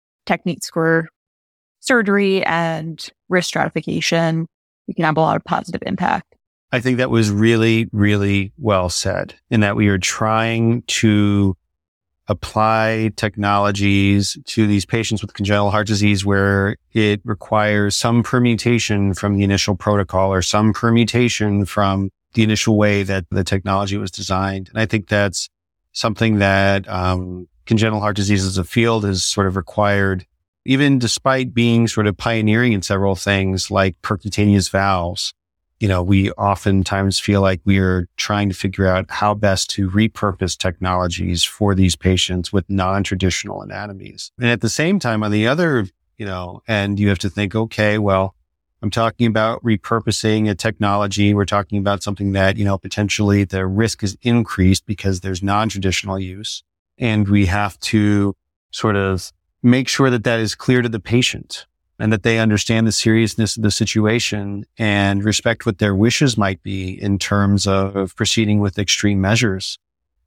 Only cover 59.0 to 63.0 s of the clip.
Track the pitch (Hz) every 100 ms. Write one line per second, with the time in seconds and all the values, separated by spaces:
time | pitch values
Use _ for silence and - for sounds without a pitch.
59 | 98 95 - _ _ _ 120 127 127 -
60 | 135 123 110 117 110 - - 127 120 110
61 | - 120 123 - - - - _ _ _
62 | 110 107 117 113 113 104 - 113 113 104